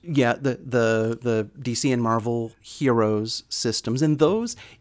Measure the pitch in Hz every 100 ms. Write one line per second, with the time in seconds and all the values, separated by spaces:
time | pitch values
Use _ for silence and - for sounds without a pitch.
0 | 170 143 120 120 135 120 127 120 113 113
1 | 110 117 123 110 101 - 123 117 139 127
2 | 117 113 113 117 113 - - - 135 117
3 | 107 107 110 - - - 120 107 - 123
4 | 156 151 156 214 226 - - -